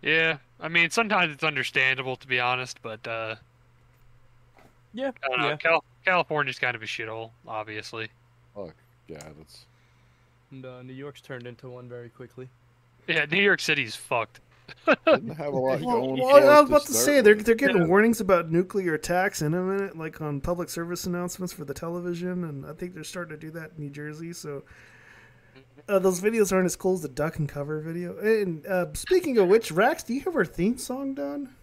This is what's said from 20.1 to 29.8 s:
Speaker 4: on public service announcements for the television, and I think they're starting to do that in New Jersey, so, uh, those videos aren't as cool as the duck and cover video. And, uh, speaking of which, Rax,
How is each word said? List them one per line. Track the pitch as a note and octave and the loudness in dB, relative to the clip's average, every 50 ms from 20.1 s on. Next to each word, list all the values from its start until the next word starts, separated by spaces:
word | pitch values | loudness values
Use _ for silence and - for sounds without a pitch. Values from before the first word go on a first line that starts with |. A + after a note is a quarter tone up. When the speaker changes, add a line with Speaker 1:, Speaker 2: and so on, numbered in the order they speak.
| D#3+ - | -12 -8
Speaker 4:
on | D#3 D3+ D3 C#3 | -8 -6 -6 -6
public | C#3 - F3 F3 F3 - | -4 -4 -4 -4 -4 -8
service | - E3+ E3+ E3+ F3+ F3 - | -8 -10 -8 -8 -8 -8 -6
announcements | F#3+ F3 F3 F3 F3+ F3 - F#3 F3 - | -6 -6 -4 -6 -8 -8 -10 -10 -12 -10
for | - D#3 | -12 -12
the | C#3+ C#3 | -12 -10
television, | - - E3 E3+ F3 F3 F3+ F3 E3+ F3 F3+ F3+ F3+ F3 | -10 -8 -8 -8 -8 -6 -6 -8 -6 -6 -6 -6 -6 -6
and | E3 D3 C#3 C3 | -8 -10 -12 -12
I | - D3+ | -14 -14
think | D#3+ F#3 F3+ F3+ | -12 -12 -12 -12
they're | E3+ D3+ | -14 -16
starting | - - F3+ F3 E3 | -14 -12 -12 -12 -12
to | D#3 D3+ | -14 -16
do | D#3+ D#3+ | -14 -14
that | D#3 E3+ D#3+ D3+ E3+ D#3+ | -14 -14 -14 -14 -14 -14
in | D3+ | -14
New | C#3+ | -12
Jersey, | C#3 C#3+ D3 D3+ D3+ D#3 E3 E3+ E3+ | -12 -12 -12 -12 -12 -12 -14 -14 -14
so, | - - D3+ C#3+ C#3 - _ - - - - - - - - - - - - _ _ _ _ _ - - _ _ - - - | -14 -12 -12 -12 -12 -14 _ -20 -20 -20 -20 -20 -20 -20 -20 -20 -20 -20 -20 _ _ _ _ _ -20 -20 _ _ -20 -8 0
uh, | G#3 F#3+ | 0 2
those | F#3 F#3+ F#3 F3 | 4 2 0 2
videos | F#3 G#3+ A3+ A3+ G#3 F#3 | -2 -2 2 2 0 2
aren't | F#3+ F#3 F#3 | 2 2 2
as | F3 D#3+ | 2 -2
cool | - - F#3+ F#3 | -2 -2 -2 -2
as | F#3 | 0
the | D#3 C#3+ | -4 -8
duck | B2+ B2+ D3 D#3+ - - | -4 -4 -4 -4 -2 -4
and | D#3 C#3+ | -6 -6
cover | - C#3+ C#3+ C#3+ D#3 D#3 | -4 -8 -8 -6 -8 -8
video. | D#3 E3 E3 E3+ F3+ F3 F3 E3 | -8 -8 -8 -8 -8 -8 -10 -4
And, | F#3 G#3+ A3+ A3 G#3 F#3 E3 D#3 - | 2 2 2 2 2 -2 -4 -6 -4
uh, | - F#3+ F3+ F3 D#3 D3+ | -2 -2 0 0 -2 -6
speaking | - - - F#4 F#4+ F#4 E4 C4 A#3 | -12 -2 2 2 2 4 4 4 4
of | G3 F3 | 6 6
which, | F#3+ A3+ A3+ - | 6 4 4 2
Rax, | D#3+ E3 | 0 4